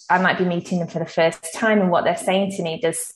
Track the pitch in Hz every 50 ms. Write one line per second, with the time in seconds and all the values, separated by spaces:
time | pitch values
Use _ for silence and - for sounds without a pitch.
0 | - - 180 180 185 170 180 - 185 180 175 175 175 - 185 175 165 - - 165
1 | 165 - - 175 165 165 - - - - - - 240 220 214 208 185 180 175 151
2 | - 165 175 - - 190 185 196 196 190 190 - 170 160 160 160 165 165 160 -
3 | - - -